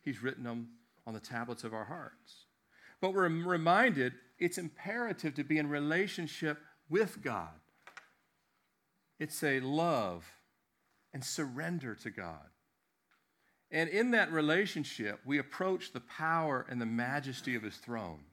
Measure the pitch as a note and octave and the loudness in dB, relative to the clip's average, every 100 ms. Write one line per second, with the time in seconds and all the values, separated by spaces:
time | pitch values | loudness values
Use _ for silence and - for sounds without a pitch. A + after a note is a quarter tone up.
0 | D3+ A2+ B2 C3+ A#2+ A#2 A#2 - _ _ | -6 -4 -6 -4 -6 -6 -8 -16 _ _
1 | A#2 A2 - A#2+ A#2+ A#2 A#2 A2 G#2 E3+ | -12 -12 -8 -6 -6 -8 -8 -8 -8 -10
2 | B2 - - - _ _ _ _ - - | -12 -18 -20 -20 _ _ _ _ -20 -2
3 | F#3 G3 F3+ E3 F3 F3 D#3+ F#3 B3 D3+ | 0 4 4 4 0 2 6 8 8 6
4 | B2+ B2+ - _ F3 F3+ E3 - F#3 A3+ | 2 0 -20 _ 0 0 -8 -8 -6 -4
5 | A#3 F3 D#3+ C3+ C3+ D#3 D3 D3 D3 E3 | -2 -2 -2 -2 0 2 2 0 2 0
6 | G3+ - D#3+ - D#3 D3 - _ _ F3 | 0 -2 -6 -4 -4 -4 -10 _ _ 2
7 | G#3+ - C#3 G#2 D#2+ D#2 _ _ - - | 2 0 -4 -4 -6 -12 _ _ -20 -20
8 | - _ _ _ _ _ _ _ _ _ | -20 _ _ _ _ _ _ _ _ _
9 | _ _ D3+ - D3+ C3+ C3 D3+ E3+ C#3+ | _ _ -8 0 2 2 2 2 4 4
10 | G2+ F2 E2+ - _ _ _ _ _ _ | 2 -4 -10 -20 _ _ _ _ _ _
11 | _ C#3 B2+ - C#3+ B2 E3 F3 B2+ G#2+ | _ -10 -6 -4 -4 -4 -4 -4 -4 -8
12 | A#2 G#2 F2 D#2 D2 _ _ _ _ _ | -8 -8 -10 -10 -16 _ _ _ _ _
13 | _ _ _ _ _ _ _ D#3 E3 F#3+ | _ _ _ _ _ _ _ 0 2 2
14 | B3 A#3 E3+ D#3+ D3+ E3+ G3+ E3 C3+ - | 4 6 4 4 4 4 2 -2 -6 -4
15 | G#2 G2+ C3 C#3+ C3+ - F#3 F#3 - B2+ | -4 -4 -2 -2 -2 -2 0 0 -4 -12
16 | - - D#3+ E3 D#3 C3 - B2 A#2 A#2 | -12 -4 0 2 2 0 -2 -2 0 0
17 | B2 C#3+ C3+ B2+ - A#2+ G#2+ - - A#2 | 0 -2 -4 -6 -4 -4 -4 -10 -8 -6
18 | F#2 D2+ D2+ | -6 -10 -16